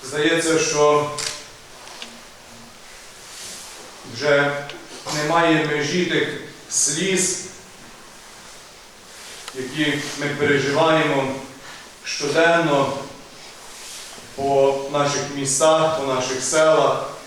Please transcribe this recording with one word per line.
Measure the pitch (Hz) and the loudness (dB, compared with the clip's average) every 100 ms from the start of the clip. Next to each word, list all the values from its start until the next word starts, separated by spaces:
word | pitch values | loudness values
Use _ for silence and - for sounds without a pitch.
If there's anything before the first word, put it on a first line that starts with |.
Здається, | 127 147 156 165 160 160 | -6 0 2 2 2 2
що | 151 147 147 147 147 - - - - - - - - - 233 233 - - - - 233 - - - - - - - - - - - - - - | 2 4 6 6 2 -4 -6 -8 -14 -20 -20 -20 -18 -16 -16 -18 -20 -20 -20 -20 -20 -20 -20 -20 -20 -20 -18 -16 -14 -14 -14 -16 -18 -18 -14
вже | 113 147 143 143 143 143 - - - - 151 | -4 2 4 2 -2 -8 -12 -14 -14 -6 -4
немає | 151 165 165 156 151 | 0 2 4 4 2
межі | 147 143 175 170 | 0 0 0 0
тих | - - - - - - | 0 -2 -6 -12 -18 -6
сліз, | - - 156 190 185 160 - - - - - - - - - - - - - - - - - - - - - - 131 | -2 0 0 0 0 0 -2 -10 -16 -20 -20 -20 -20 -20 -20 -20 -20 -20 -20 -20 -20 -20 -20 -20 -20 -18 -16 -12 -8
які | 127 156 147 147 - - | -8 -2 0 0 -4 -6
ми | 143 | -4
переживаємо | 143 143 139 135 147 160 160 151 139 131 123 - - - - - - | 0 2 4 2 4 4 4 4 2 0 -4 -10 -16 -18 -18 -18 -16
щоденно | - - 143 156 165 165 156 139 - - - - - - - - - - - - - - - - | -10 -6 0 4 4 4 4 2 2 -2 -10 -16 -20 -20 -18 -18 -18 -16 -16 -14 -16 -16 -16 -6
по | 139 139 135 135 139 | 2 4 4 2 -2
наших | 147 143 139 139 139 | 0 0 0 -4 -4
містах, | 139 - 160 160 160 160 | -2 4 6 6 4 2
по | 135 | 0
наших | 127 127 131 | -2 -2 -4
селах. | - 156 156 151 139 - - - | 0 4 6 6 4 2 -4 -10